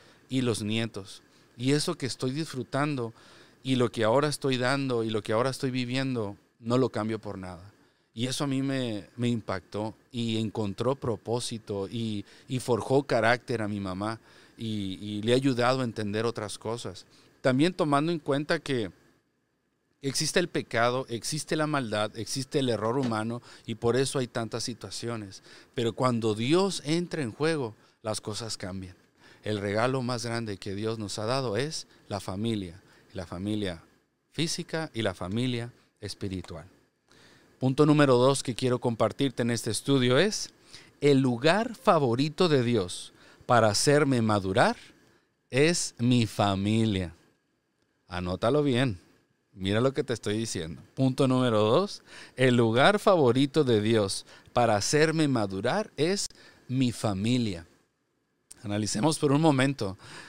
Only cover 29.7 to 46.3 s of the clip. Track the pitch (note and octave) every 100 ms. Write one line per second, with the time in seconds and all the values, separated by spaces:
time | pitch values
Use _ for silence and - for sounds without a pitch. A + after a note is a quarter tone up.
29.7 | G#2 B2 C3 B2 A#2+ A#2 A#2 A2 G2 G#2
30.7 | G2 A2 A2+ G2+ - A2 C3+ B2+ G#2 D3
31.7 | D#3 - _ - G2+ - F#2+ A#2 G#2+ F#2
32.7 | F#2 _ _ _ G2 F#2 F2+ G2+ G#2+ F#2+
33.7 | D#2+ - _ _ _ _ - D#3+ - E3+
34.7 | D#3+ D#3 A2+ G#2 F2+ F2+ A2+ B2+ A#2+ A#2
35.7 | - _ _ G2+ - G#2 F#2 - E2+ F#2+
36.7 | _ _ _ _ _ - _ _ _ C3
37.7 | C3 D3 D3+ C#3 A#2+ C3 C3+ - A2+ B2+
38.7 | B2 B2+ A2+ A2 - C#3 - A#2+ A#2 A#2
39.7 | G#2 - C#3 B2 C3 G#3 G3+ - _ _
40.7 | - - _ D3 C3+ C3+ A#2 D3+ G3 A3+
41.7 | A3 A3 E3 C3 A#2+ D#3 D3+ F3+ C#3 A#2+
42.7 | A2+ F2+ - - - - - - A#2+ A2
43.7 | G2+ D3+ C#3+ C#3 B2 A2 G#2 F#2 G2+ F#3+
44.7 | - - _ _ _ _ _ _ B2+ D#3
45.7 | F3 - - A#2+ B2 A2